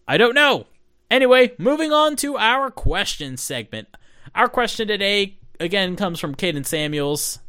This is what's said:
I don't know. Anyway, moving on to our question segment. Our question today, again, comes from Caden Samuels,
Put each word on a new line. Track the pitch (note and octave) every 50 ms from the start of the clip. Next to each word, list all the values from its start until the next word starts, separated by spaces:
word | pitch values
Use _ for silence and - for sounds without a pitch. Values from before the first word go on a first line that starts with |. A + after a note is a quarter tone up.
| _
I | - C3+
don't | E3+ A#3 A#3 B3+
know. | C#4+ D4 C#4 A3+ C3 G#2 _ _ _ _ _ _ _ _ -
Anyway, | A3+ C4 C4 B3 B3+ B3+ B3+ B3 B3
moving | - - B3+ D4 D4+ D#4+ D4+ D4+
on | D4+ D#4 D4+ D4+
to | - - C#4+ C#4
our | A3 G#3+ A3+ B3+ C4+ C4+ C4
question | - - - C3+ D#3+ G3 G3 - - - D3 C3+ C3
segment. | B2+ - - C#3 A#2+ G#2+ - - A2 A2+ - - - - - - - - - -
Our | - A#3+ B3
question | - B3+ A#3 A3 - - A3 G#3
today, | G#3+ G3 G3+ G3 G3+ G3+ G3+ G3 - - - - -
again, | - E3+ E3+ G3+ G3+ F#3+ F3+ F#3
comes | E3+ G3+ F3+ F3 -
from | - D3 C3+
Caden | - G3 F3 D3+ C#3+ C#3
Samuels, | - E3+ D#3 D3+ D3 D3+ D3 C#3+ C#3+ D3+ C#3+ - - - - -